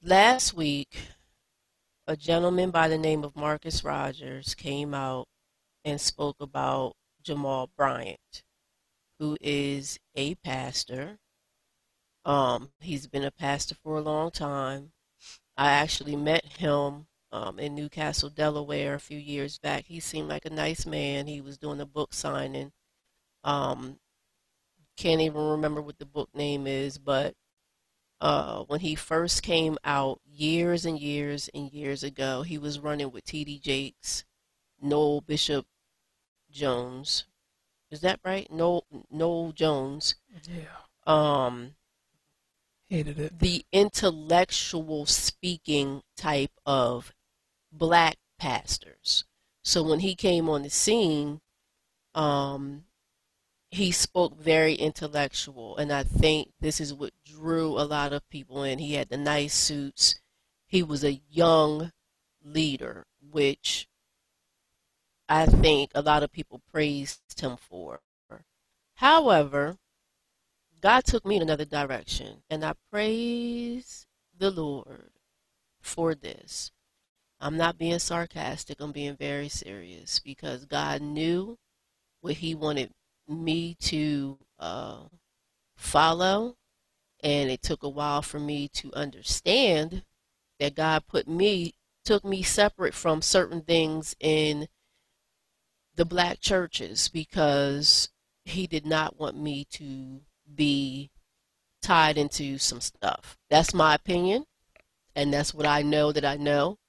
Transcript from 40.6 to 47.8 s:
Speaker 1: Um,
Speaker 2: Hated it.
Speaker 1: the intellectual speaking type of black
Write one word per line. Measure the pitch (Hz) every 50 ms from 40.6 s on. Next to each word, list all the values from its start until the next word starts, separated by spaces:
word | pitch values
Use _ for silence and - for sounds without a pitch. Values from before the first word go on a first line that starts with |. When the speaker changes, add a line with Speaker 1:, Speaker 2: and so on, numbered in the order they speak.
| 156 156 - - - _ _ _ _
Speaker 1:
Um, | - 156 151 151 147 143 139 131 123 123 120 120 127 147 _ _ _ _ _ _ _ _ _ _ _ _ _ _ _ _ _ _ _ _ _ _ _
Speaker 2:
Hated | 202 165 151 147 147 151
it. | 147 156 175 170
Speaker 1:
the | - 180 175 180 - _ -
intellectual | 190 202 208 - - - 190 165 156 156 156 165 175 185 - - - - - - 170 160 156 156 147 147
speaking | 147 - - - - - _ - 180 175 160 _ - 151 143 139 139 139 139 - _ _
type | - - 160 151 143 139 139 _ _ _
of | - 139 135 127 120 123 120 - - - _ _ _ _ _ _ _ _ _ _ _
black | - 156